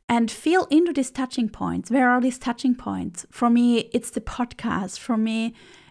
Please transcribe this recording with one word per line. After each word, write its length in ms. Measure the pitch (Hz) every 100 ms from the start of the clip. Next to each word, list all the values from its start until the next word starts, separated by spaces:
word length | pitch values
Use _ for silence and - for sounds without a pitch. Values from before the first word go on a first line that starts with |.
| -
and 240 | 233 226
feel 340 | - 311 370 -
into 200 | 302 339
these 200 | 277 262
touching 380 | - 254 - 220
points. 420 | - 190 170 -
Where 180 | 254 247
are 120 | 247
these 180 | 254 247
touching 360 | 254 233 262 247
points? 500 | - 190 175 - -
For 180 | - 240
me, 400 | 233 240 233 -
it's 160 | 247 -
the 120 | -
podcast. 800 | - - 247 - 220 175 190 -
For 180 | - 220
me, 360 | 220 226 226 233 - - -